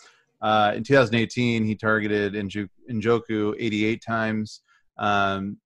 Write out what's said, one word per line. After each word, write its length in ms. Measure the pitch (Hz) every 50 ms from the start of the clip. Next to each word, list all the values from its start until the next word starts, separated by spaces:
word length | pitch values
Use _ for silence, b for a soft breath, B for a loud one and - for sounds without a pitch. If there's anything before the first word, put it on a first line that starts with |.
| b b b b b b _ -
Uh, 320 | - 107 107 107 104 104 104
in 80 | 110 113
two 100 | - 139
thousand 220 | 139 127 107 113
eighteen, 480 | 117 113 - - 127 123 120 117 113 110
he 100 | 107 107
targeted 600 | 95 - 110 110 110 104 107 104 104 101 101 95
Nju-, 340 | 107 101 95 87 104 104 92 _ _ - -
Njoku 640 | 123 110 101 113 117 113 113 - 110 107 104 104 107 -
eighty-eight 460 | 120 117 104 104 107 107 117 113 -
times. 560 | - 113 113 110 110 110 110 107 107 - - _ _ _ _ _ _ _ -
Um, 600 | 107 104 104 101 101 98 98 98 98 101 107 - _